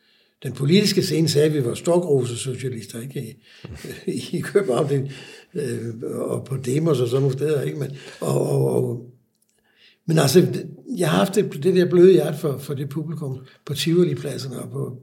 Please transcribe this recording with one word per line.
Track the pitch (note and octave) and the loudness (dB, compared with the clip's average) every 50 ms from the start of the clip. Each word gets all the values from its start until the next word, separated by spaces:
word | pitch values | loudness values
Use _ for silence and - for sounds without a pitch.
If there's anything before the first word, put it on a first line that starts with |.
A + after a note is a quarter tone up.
| _ _ _ _ _ _ _ _ - | _ _ _ _ _ _ _ _ -10
Den | C#3 A#2 | -10 -6
politiske | - C#3 C#3+ F3 G#3 G3+ G3 G3 F#3 - | -2 2 4 6 6 6 4 2 0 0
scene | - D3+ D#3 E3 D3 | 2 2 2 2 2
sagde, | - C#3+ D3+ | 4 4 4
at | D#3 D3+ | 4 2
vi | D3 B2 | 0 0
var | A#2 G#2+ | -2 -4
stokrosesocialister, | - - E3+ E3+ F3+ F3 E3 C#3+ C3 A#2+ A#2 A#2 A2+ - C3+ B2 A2+ C3 B2+ A2 A2 G#2 - - A2+ | -4 0 2 2 2 4 2 2 2 2 0 -4 -6 -6 -8 -8 -6 -6 -8 -8 -8 -12 -12 -12 -12
ikke? | A#2 C#3 - D3+ A#2+ A2 A2 - _ _ - - - - G2+ - - - - - - | -12 -10 -10 -10 -10 -10 -14 -18 _ _ -20 -20 -18 -16 -16 -14 -14 -14 -14 -10 -6
I, | - D3+ C3 - - - | -6 -6 -6 -6 -6 -6
<laughs> | D#3+ | -6
i | |
København, | - - - - - B2+ A#2+ A#2+ D3+ C3+ | -4 0 0 0 0 2 0 0 0 0
det, | C#3+ C#3 - - - - - - - - - _ - | 0 -2 -2 -4 -8 -14 -16 -18 -20 -20 -20 _ -8
øh, | - C#3 B2 A#2 A2+ A2+ A#2 A#2 A#2 - - - A2+ | -6 -6 -4 -6 -6 -6 -8 -8 -8 -8 -8 -6 -6
og | - - - A#2+ A#2+ | -4 -4 -4 -6 -6
på | - C3+ | -6 -6
Demos | C3+ - B2 B2+ D3+ D#3+ E3 D3+ A#2+ | -6 -2 -2 0 0 2 2 2 2
og | B2+ A2+ | 0 0
sådan | A#2+ C3+ C3+ | 2 2 2
nogle | C#3 B2 C#3 | 2 0 0
steder, | C#3 D3+ D#3 C#3 C3+ | -2 0 0 0 -2
ikke? | D3 D#3 D3+ | -4 -4 -6
Men, | C3+ C#3 C#3+ C#3 - - - - | -6 -8 -8 -12 -16 -16 -14 -8
og, | - C#3+ C#3 C#3 C#3+ D3 | -4 -2 0 0 0 0
og, | C#3 C#3 C3+ C3+ B2 B2 B2+ | 0 0 0 2 0 0 0
og, | B2 A#2+ A#2+ A#2+ B2 - _ _ _ _ _ _ _ _ _ _ _ _ _ _ _ _ _ _ | -2 -4 -8 -10 -14 -20 _ _ _ _ _ _ _ _ _ _ _ _ _ _ _ _ _ _
men | - D#3+ D#3 | 0 2 2
altså, | C#3+ C#3 C#3+ F#3 E3+ - - - - - - - - - B3+ F#3 | 4 6 6 6 6 4 2 -4 -8 -10 -14 -16 -12 -8 -4 -2
jeg | F3+ D#3 | 0 2
har | E3+ F#3 | 2 2
haft | G3 F#3 - | 2 2 2
det, | G#3+ F#3 F#3 - D3+ C#3 | 0 0 0 -2 -2 0
det | F#3 F3+ | 2 4
der | F#3 F3 - | 4 4 4
bløde | E3 F3+ F3 F#3+ F#3 | 6 8 10 10 8
hjerte | D#3 D3 D#3+ D3 - | 8 4 2 -2 -2
for, | - D3+ C3 - | -4 -4 -4 -4
for | - - C#3+ | -6 -8 -8
det | B2+ D3 C#3 | -8 -8 -6
publikum | - E3 D#3 E3 E3 C#3+ D3+ C3+ C3+ - - - - _ - | -6 -6 -6 -6 -8 -8 -8 -8 -10 -10 -12 -18 -20 _ -10
på | - C#3+ | -8 -6
Tivoli-pladserne | - - E3+ E3 F3+ F3 D3+ C#3 - - C#3+ B2+ B2 A#2+ C3+ B2 - - | -2 0 2 4 4 4 2 0 -2 -6 -8 -8 -8 -10 -10 -10 -10 -12
og | - | -10
på | A#2+ C#3 C3+ - - - | -8 -8 -8 -8 -10 -12